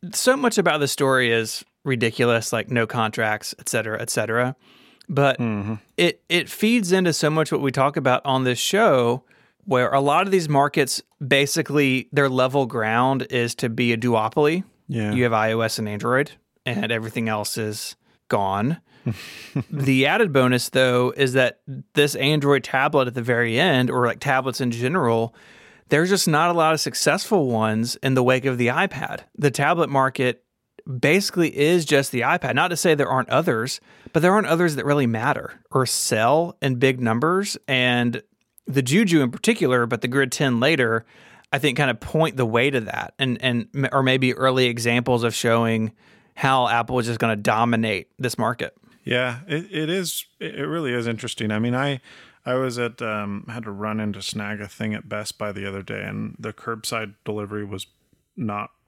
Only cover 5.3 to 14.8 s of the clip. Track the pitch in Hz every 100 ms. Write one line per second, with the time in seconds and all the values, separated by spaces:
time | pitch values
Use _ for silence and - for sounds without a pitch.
5.3 | 127 120 104 101 110 _ - 175 - _
6.3 | 175 156 - 214 240 185 185 180 151 151
7.3 | 156 156 147 135 131 139 156 131 127 143
8.3 | 131 127 123 - 196 226 139 117 123 _
9.3 | _ _ _ - 127 123 139 139 151 196
10.3 | 190 160 143 143 - 135 - - _ 135
11.3 | 135 143 - 156 143 139 131 123 147 139
12.3 | 127 127 139 131 120 107 113 127 135 127
13.3 | 127 120 - 123 113 123 117 123 113 107
14.3 | 127 147 165 190 _